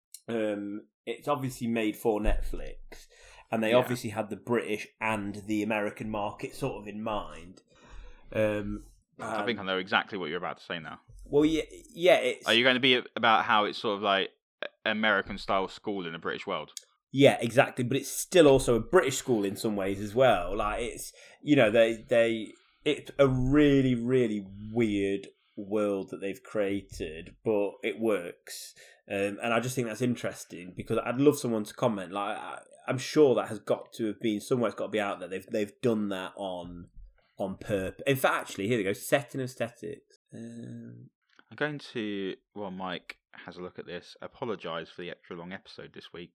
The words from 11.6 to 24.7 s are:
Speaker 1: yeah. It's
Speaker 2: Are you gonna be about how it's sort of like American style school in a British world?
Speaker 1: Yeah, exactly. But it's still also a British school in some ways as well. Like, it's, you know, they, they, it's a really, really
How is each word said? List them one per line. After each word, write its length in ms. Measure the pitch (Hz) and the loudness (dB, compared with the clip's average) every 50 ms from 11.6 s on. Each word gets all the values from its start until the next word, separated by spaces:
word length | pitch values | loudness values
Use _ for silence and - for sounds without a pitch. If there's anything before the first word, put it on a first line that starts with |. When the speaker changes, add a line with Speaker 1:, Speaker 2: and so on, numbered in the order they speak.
| - - - 87 - - - | -4 -6 -12 -20 -20 -18 -6
Speaker 1:
yeah. 220 | 165 170 175 156 | 2 4 6 6
It's 300 | 123 117 127 - - - | 6 4 0 -2 -2 2
Speaker 2:
Are 80 | - 110 | 4 4
you 100 | 117 123 | 6 6
gonna 160 | 131 127 123 | 6 4 4
be 200 | 131 131 127 123 - - - | 4 4 4 4 2 -2 -2
about 300 | 113 117 120 110 90 104 | 2 4 6 6 6 6
how 220 | 113 113 107 104 | 4 4 4 4
it's 120 | 92 - - | 2 0 -2
sort 180 | - 113 101 | -2 -2 -2
of 60 | 98 107 | 0 2
like 280 | 101 98 95 92 - _ _ _ _ _ _ - - _ _ - | 2 4 4 2 0 _ _ _ _ _ _ -10 -10 _ _ -4
American 540 | 107 107 107 110 107 101 98 - - 101 95 | -2 0 2 2 4 4 2 0 -2 -6 -8
style 300 | - - 101 95 95 - | -4 -2 0 0 0 -2
school 380 | - - - 110 101 98 87 | -6 -8 -8 -6 -6 -6 -6
in 80 | 85 82 | -8 -8
a 40 | 82 | -8
British 280 | - 90 60 - - | -6 -6 -6 -6 -6
world? 260 | 98 92 78 76 - - - - _ _ _ _ _ - | -6 -6 -6 -6 -10 -14 -18 -20 _ _ _ _ _ 4
Speaker 1:
Yeah, 260 | 131 139 123 104 - | 6 6 6 6 4
exactly. 440 | - 113 107 131 120 - - - 123 | 0 0 2 2 2 2 2 -4 -2
But 120 | 117 131 | -2 -2
it's 140 | 139 - - | -4 -4 -6
still 360 | - - - - - 180 156 143 | -8 -8 -4 2 6 8 8 10
also 260 | 135 131 - 127 120 | 8 8 6 4 2
a 60 | 110 | 2
British 360 | 117 - 170 185 156 135 135 | 2 4 4 4 4 4 0
school 280 | - - 135 120 107 101 | -2 -2 0 0 0 0
in 120 | 98 110 | -2 -2
some 200 | - - 113 104 | -2 -4 -2 -2
ways 240 | 101 95 98 98 98 | -2 -2 -2 -4 -4
as 140 | 107 101 104 | -6 -2 2
well. 420 | 123 131 123 104 90 87 92 101 | 4 6 6 6 4 2 -2 -4
Like, 260 | 110 104 104 104 101 120 | -2 -2 -2 -2 -4 -6
it's, 300 | 110 80 - - - - - - - - _ - | -6 -8 -10 -14 -16 -18 -20 -20 -20 -20 _ 0
you 140 | 143 147 | 4 6
know, 140 | 139 117 107 | 6 6 6
they, 340 | 107 117 113 113 113 107 113 - | 8 6 6 6 4 -2 -2 2
they, 440 | 123 117 117 117 113 113 104 - - - _ _ _ _ - | 4 4 4 4 2 -2 -4 -8 -14 -18 _ _ _ _ -2
it's 260 | 151 139 - - - - - | -2 -2 -2 -4 -2 2 4
a 80 | 143 | 4
really, 680 | 135 131 127 123 127 143 151 151 143 139 135 131 131 123 | 4 4 2 2 4 6 6 8 8 8 6 6 4 2
really 500 | 117 117 123 131 127 123 107 107 104 95 98 98 101 107 107 | 0 0 2 2 2 2 2 0 -4 -6 -8 -12 -14 -12 -4